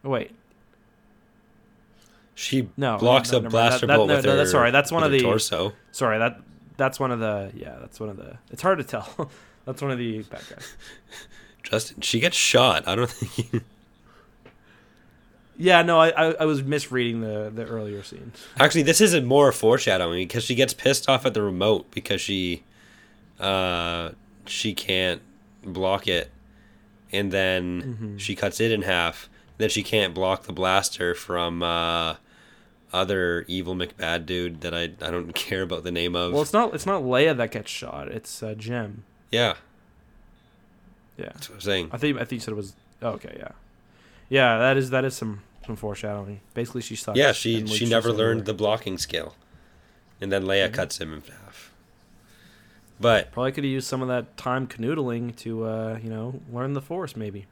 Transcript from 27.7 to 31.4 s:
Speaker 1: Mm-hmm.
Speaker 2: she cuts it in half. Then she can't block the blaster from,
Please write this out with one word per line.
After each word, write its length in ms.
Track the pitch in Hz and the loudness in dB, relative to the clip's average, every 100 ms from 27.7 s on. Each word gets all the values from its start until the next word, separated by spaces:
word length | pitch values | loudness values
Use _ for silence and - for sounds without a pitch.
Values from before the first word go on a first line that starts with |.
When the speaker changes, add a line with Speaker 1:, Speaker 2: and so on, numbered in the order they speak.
| 90 | -6
Speaker 1:
Mm-hmm. 360 | 131 113 110 101 | -8 -10 -10 -10
Speaker 2:
she 160 | 101 101 | -8 -4
cuts 260 | 101 - | -4 0
it 100 | 113 | 0
in 120 | 110 | 0
half. 440 | 95 90 85 - - - _ - | 2 2 0 -4 -18 -20 _ -4
Then 100 | 107 | -2
she 160 | - | -2
can't 300 | 98 110 95 | 0 2 2
block 300 | 85 92 95 | 0 0 0
the 100 | - | -4
blaster 600 | 92 92 95 - - 87 | -2 2 2 0 -2 -4
from, 480 | 87 - 87 | -4 -4 -4